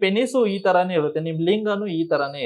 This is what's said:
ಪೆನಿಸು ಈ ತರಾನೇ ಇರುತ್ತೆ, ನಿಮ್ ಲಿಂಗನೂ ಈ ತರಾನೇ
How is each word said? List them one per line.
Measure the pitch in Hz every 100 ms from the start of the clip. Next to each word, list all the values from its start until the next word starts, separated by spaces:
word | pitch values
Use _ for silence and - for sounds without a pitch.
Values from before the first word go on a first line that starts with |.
ಪೆನಿಸು | 190 208 254 262 214
ಈ | 196 196
ತರಾನೇ | 180 185 175
ಇರುತ್ತೆ, | 147 156 165
ನಿಮ್ | 160 165
ಲಿಂಗನೂ | 214 214 202 208 165
ಈ | 165
ತರಾನೇ | 196 175 143